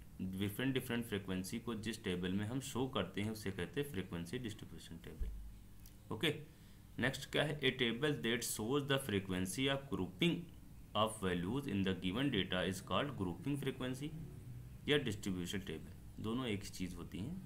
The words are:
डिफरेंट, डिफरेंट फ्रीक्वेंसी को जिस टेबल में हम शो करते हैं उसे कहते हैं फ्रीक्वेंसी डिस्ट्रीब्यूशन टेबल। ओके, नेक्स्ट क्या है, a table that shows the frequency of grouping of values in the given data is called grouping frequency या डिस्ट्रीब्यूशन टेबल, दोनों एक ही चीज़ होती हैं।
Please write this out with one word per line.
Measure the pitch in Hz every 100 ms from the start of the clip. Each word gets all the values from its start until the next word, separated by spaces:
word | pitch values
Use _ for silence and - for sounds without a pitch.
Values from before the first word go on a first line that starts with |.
| - -
डिफरेंट, | 92 95 101 101 131
डिफरेंट | 131 127 117 113
फ्रीक्वेंसी | 101 92 92 92 117
को | 117 110
जिस | 104 110
टेबल | 98 87 90
में | 98 104
हम | 135 -
शो | 113 131
करते | - 180 98
हैं | 107
उसे | - 95
कहते | 92 85 -
हैं | 143
फ्रीक्वेंसी | 95 92 85 85 127
डिस्ट्रीब्यूशन | 117 101 - 80 - 82
टेबल। | - 78 - - - - - - - - -
ओके, | 107 151 - - - - - - -
नेक्स्ट | 127 - -
क्या | 143
है, | 147 151
a | 131
table | 123 120 117 151 127
that | 113 120
shows | - - 110 147 139
the | 139
frequency | 120 98 95 90 95 - 135
of | 139 -
grouping | 92 90 - 170 165 - - - - - 104
of | 220 -
values | 92 87 90 135 139
in | 98
the | 95 90
given | 90 107 143
data | 107 90 92 87
is | 92 -
called | 95 143 107
grouping | 90 85 131 143
frequency | 131 123 127 131 147 - - - - - - - -
या | 143
डिस्ट्रीब्यूशन | 120 101 104 90 85 98
टेबल, | 87 78 76 - - -
दोनों | 104 123 123
एक | 101
ही | 98
चीज़ | - 92 87
होती | - 85
हैं। | 120 190